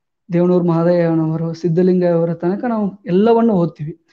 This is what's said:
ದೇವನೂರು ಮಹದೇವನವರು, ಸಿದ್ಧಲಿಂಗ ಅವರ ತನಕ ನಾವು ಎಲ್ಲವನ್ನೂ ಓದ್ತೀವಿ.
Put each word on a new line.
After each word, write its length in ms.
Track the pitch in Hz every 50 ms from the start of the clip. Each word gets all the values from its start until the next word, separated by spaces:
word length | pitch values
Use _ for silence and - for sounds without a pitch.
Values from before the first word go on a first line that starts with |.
| _ _ _ _ _ - 170
ದೇವನೂರು 320 | 170 180 180 180 175 175
ಮಹದೇವನವರು, 880 | 175 165 165 165 175 175 175 170 165 165 160 160 160 160 165 165 165 165
ಸಿದ್ಧಲಿಂಗ 520 | 160 - 175 160 175 185 185 180 185 180
ಅವರ 280 | 175 170 165 165 170 165
ತನಕ 300 | 170 175 175 202 208 269
ನಾವು 400 | 240 226 214 208 185 - - -
ಎಲ್ಲವನ್ನೂ 480 | 202 175 190 214 233 233 226 233 226 208
ಓದ್ತೀವಿ. 480 | 180 170 160 - - 147 151 - - _ _